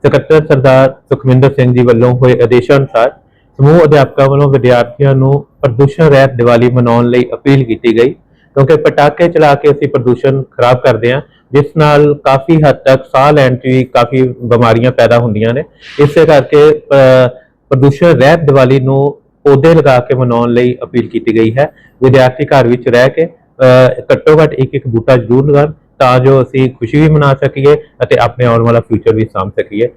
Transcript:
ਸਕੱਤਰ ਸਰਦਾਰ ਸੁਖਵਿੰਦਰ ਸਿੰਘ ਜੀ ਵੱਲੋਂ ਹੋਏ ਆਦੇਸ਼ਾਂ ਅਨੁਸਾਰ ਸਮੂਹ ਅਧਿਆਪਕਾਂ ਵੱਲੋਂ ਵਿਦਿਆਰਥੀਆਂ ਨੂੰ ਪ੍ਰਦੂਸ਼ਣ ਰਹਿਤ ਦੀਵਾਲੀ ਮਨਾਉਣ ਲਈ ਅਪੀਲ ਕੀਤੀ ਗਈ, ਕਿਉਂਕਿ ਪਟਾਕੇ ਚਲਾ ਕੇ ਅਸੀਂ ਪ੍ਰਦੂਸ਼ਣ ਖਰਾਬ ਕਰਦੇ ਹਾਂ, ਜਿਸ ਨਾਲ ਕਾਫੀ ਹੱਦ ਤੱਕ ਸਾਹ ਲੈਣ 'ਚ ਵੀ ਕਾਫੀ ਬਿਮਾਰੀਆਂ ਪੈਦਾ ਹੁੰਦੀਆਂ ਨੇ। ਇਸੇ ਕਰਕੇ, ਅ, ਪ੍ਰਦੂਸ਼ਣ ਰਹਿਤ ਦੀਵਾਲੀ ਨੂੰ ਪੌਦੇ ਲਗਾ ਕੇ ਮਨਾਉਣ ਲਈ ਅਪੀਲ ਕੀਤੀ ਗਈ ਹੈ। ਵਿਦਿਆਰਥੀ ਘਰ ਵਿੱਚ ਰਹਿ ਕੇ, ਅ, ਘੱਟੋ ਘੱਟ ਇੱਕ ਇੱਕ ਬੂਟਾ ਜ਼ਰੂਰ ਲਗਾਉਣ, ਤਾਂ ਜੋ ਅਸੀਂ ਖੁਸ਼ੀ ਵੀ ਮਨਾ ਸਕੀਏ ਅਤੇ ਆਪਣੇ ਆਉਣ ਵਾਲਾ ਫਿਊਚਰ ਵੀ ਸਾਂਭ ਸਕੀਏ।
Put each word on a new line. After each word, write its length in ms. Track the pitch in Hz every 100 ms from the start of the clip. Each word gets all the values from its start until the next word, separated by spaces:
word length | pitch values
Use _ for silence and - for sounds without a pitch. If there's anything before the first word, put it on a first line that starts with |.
| 139
ਸਕੱਤਰ 400 | 139 - 156 151
ਸਰਦਾਰ 440 | 139 131 131 135
ਸੁਖਵਿੰਦਰ 640 | - _ 131 131 127 135
ਸਿੰਘ 200 | 135 127
ਜੀ 100 | 123
ਵੱਲੋਂ 280 | 123 117 123
ਹੋਏ 220 | 123 127 123
ਆਦੇਸ਼ਾਂ 340 | 117 123 - 139
ਅਨੁਸਾਰ 320 | 135 113 123 - _ _ _ -
ਸਮੂਹ 260 | 139 165
ਅਧਿਆਪਕਾਂ 440 | 156 147 131 - 135
ਵੱਲੋਂ 240 | 143 147
ਵਿਦਿਆਰਥੀਆਂ 640 | 135 123 120 120 - 139 135
ਨੂੰ 300 | 135 139 - _
ਪ੍ਰਦੂਸ਼ਣ 420 | 139 113 139 -
ਰਹਿਤ 260 | 160 135 135
ਦੀਵਾਲੀ 420 | 123 120 120 123
ਮਨਾਉਣ 340 | 123 120 117 120
ਲਈ 180 | 123 123
ਅਪੀਲ 300 | 117 139 135
ਕੀਤੀ 360 | 120 110 120 110
ਗਈ, 100 | 127 180 _ _ _ 139
ਕਿਉਂਕਿ 220 | 135 156
ਪਟਾਕੇ 500 | 156 143 147 - 170
ਚਲਾ 280 | 170 151 143
ਕੇ 160 | 147
ਅਸੀਂ 160 | 143 147
ਪ੍ਰਦੂਸ਼ਣ 540 | 139 123 123 139 135
ਖਰਾਬ 360 | 131 - 120 127
ਕਰਦੇ 360 | 139 113 117
ਹਾਂ, 80 | 135 - _ _
ਜਿਸ 140 | 135 143 160
ਨਾਲ 380 | 151 147 147 143
ਕਾਫੀ 460 | 139 135 165 160
ਹੱਦ 140 | 151 131
ਤੱਕ 300 | - 131 -
ਸਾਹ 260 | 131 139
ਲੈਣ 240 | 147 131 123
'ਚ 40 |
ਵੀ 200 | 127 127
ਕਾਫੀ 440 | 127 127 120 135 127 123
ਬਿਮਾਰੀਆਂ 480 | 120 117 117 113 127
ਪੈਦਾ 280 | 127 117 120
ਹੁੰਦੀਆਂ 340 | 120 107 113
ਨੇ। 100 | 123 156 _ - -
ਇਸੇ 260 | 143 165 160
ਕਰਕੇ, 460 | 147 123 147 151
ਅ, 560 | 151 - 139 131 127 127 - _ _ _
ਪ੍ਰਦੂਸ਼ਣ 380 | 131 139 139 175
ਰਹਿਤ 320 | 139 135 170
ਦੀਵਾਲੀ 400 | 147 135 127 135
ਨੂੰ 420 | 131 135 139 - _ _
ਪੌਦੇ 300 | 143 135 160
ਲਗਾ 260 | 165 143 127
ਕੇ 160 | 123 127
ਮਨਾਉਣ 380 | 127 117 120
ਲਈ 240 | 120 123 123
ਅਪੀਲ 240 | 120 123 110
ਕੀਤੀ 300 | 113 113 110
ਗਈ 180 | 113 117
ਹੈ। 160 | 151 _ _ _
ਵਿਦਿਆਰਥੀ 420 | 131 131 127 - 143
ਘਰ 220 | 139 120
ਵਿੱਚ 200 | 123 123
ਰਹਿ 220 | 120 131
ਕੇ, 160 | - 165
ਅ, 760 | _ _ - 131 127 127 - -
ਘੱਟੋ 300 | 135 - 156
ਘੱਟ 100 | 156
ਇੱਕ 200 | 143 131
ਇੱਕ 140 | 131 127
ਬੂਟਾ 300 | 113 110 127
ਜ਼ਰੂਰ 340 | 110 123 143
ਲਗਾਉਣ, 200 | 143 147 - _ _
ਤਾਂ 200 | 127 127
ਜੋ 240 | 131 135
ਅਸੀਂ 280 | 123 135 131
ਖੁਸ਼ੀ 300 | 131 113 147
ਵੀ 80 | 156
ਮਨਾ 240 | 156 143
ਸਕੀਏ 420 | 135 139 - 139 151 - _
ਅਤੇ 140 | 123 120
ਆਪਣੇ 280 | 117 117 123
ਆਉਣ 160 | 117 117
ਵਾਲਾ 140 | 117
ਫਿਊਚਰ 360 | - 104 - 110
ਵੀ 60 |
ਸਾਂਭ 280 | 107 101 95
ਸਕੀਏ। 400 | - - 104 120